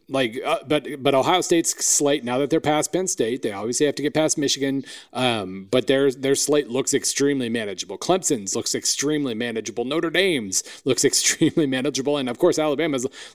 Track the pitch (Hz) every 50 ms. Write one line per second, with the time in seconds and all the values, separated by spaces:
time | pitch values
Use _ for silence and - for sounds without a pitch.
0 | _ - 131 135 131 113 110 131 - 131 160 151 - 127 151 151 123 - 143 139
1 | 123 143 135 135 123 143 180 180 160 - 180 165 170 - - - - - - -
2 | 151 143 143 151 120 123 123 127 143 135 165 160 - 160 151 151 147 - - 170
3 | 190 180 - - 127 110 123 131 - 117 101 98 104 117 120 - 151 143 139 -
4 | 139 147 - 156 156 151 - 160 143 131 - 139 139 139 135 139 135 - - -
5 | - _ - 120 127 123 117 110 98 92 95 95 95 101 - 127 123 - 135 135
6 | 139 139 123 143 131 135 139 - - - 147 147 143 - 117 131 135 - - -
7 | - - - - 143 143 143 135 123 117 113 117 110 101 95 - - - 98 -
8 | - - 175 190 165 - 151 110 98 92 - 120 110 - - 120 - - - -
9 | 139 147 151 151 143 131 113 107 120 120 113 110 107 117 104 120 120 127 147 165
10 | 170 165 156 170 190 190 165 131 107 95 95 - - - - - - 139 127 -
11 | - 127 - - - - - - 165 147 - 175 156 135 131 131 127 147 131 135
12 | 120 143 147 143 131 123 123 - - 175 147 156 156 151 143 127 165 165 139 127
13 | 120 - - - - -